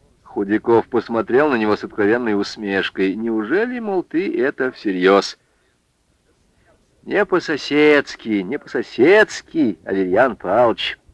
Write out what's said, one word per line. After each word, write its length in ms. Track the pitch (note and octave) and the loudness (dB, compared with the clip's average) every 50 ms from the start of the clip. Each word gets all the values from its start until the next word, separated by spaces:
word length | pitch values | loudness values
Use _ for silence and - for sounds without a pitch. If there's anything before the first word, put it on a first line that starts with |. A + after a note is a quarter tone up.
| _ _ _ _ | _ _ _ _
Худяков 640 | _ - - A2 G2+ G2 G#2+ G#2+ - A#2+ A2+ A2 - - | _ -10 -6 -6 -2 -2 -2 -2 2 2 2 2 2 0
посмотрел 640 | - A2 - - A#2 A2+ G2+ A2 A2+ C3+ D3+ D3+ | -4 -4 -4 -2 -4 -4 -2 0 2 2 2 2
на 60 | B2+ | 0
него 200 | A2+ G#2+ G#2+ G#2 | 0 0 0 -2
с 80 | - A2+ | -2 -4
откровенной 540 | F#2+ - A2 G2+ G2+ A#2 B2 B2 A2 G#2 G2+ | -12 -4 -2 0 0 0 0 0 -2 -2 -2
усмешкой. 760 | G2+ - - A2+ G#2+ G2 G2 F#2+ - - _ G2 F#2+ F#2+ F#2+ | -4 -4 -8 -10 -6 -4 -4 -2 -4 -4 _ -2 -2 -2 -2
«Неужели, 640 | A2 A2+ A#2 A2+ A2 G#2 A2 D#3+ G3+ A#3 B3 B3+ A#3+ | -4 -4 -4 -4 -4 -4 -2 -2 -2 -2 -4 -6 -8
мол, 220 | A3 G#3 F#3+ F3+ | -8 -4 -4 -6
ты 380 | - _ - E3 G3 - - - | -6 _ -4 -4 -4 -2 -4 -2
это 300 | B2 D3 - - C3 B2+ | -2 -4 -4 -4 -6 -6
всерьез?» 680 | - - - G#2 F#2 F2+ F2+ F#2+ G2 G2 F#2 - - _ _ _ _ _ _ _ _ _ _ _ _ _ _ _ _ _ _ _ _ _ _ _ _ _ _ _ _ _ _ _ _ _ | -6 -6 -6 -6 -4 2 4 4 4 4 2 -2 -12 _ _ _ _ _ _ _ _ _ _ _ _ _ _ _ _ _ _ _ _ _ _ _ _ _ _ _ _ _ _ _ _ _
«Не 220 | _ - C#3+ F#3+ G#3 | _ -4 -2 -2 0
по-соседски, 1160 | - F#3 E3 - - D3+ C3 - - C#3+ D3 D3+ D3+ D3 C#3+ - - - - - A2+ G#2+ G2+ | 0 0 -2 -2 -4 -8 -6 -4 -2 2 4 6 6 6 4 2 -2 -14 -12 -4 -2 -2 -2
не 160 | F2+ F#2+ C#3+ C#3+ | -2 -2 -8 -8
по-соседски, 1200 | - - - B2 G#2+ - - - B2+ E3+ G3+ A3 G#3 - - - - _ - D#3+ C#3 G#2+ E2+ _ - | -10 -8 -6 -6 -6 -6 0 4 4 6 6 6 4 2 -2 -16 -16 _ -2 0 0 0 -2 _ -8
Аверьян 520 | - G2 F#2+ F#2+ F2+ F#2 A2 C3 B2+ G2+ | -6 -2 -2 0 0 2 2 2 2 0
Павлович», 640 | - - F2+ G2 A#2+ B2 A2+ G2 - - - - _ _ _ | -6 -4 -2 2 2 2 2 0 -2 -6 -10 -10 _ _ _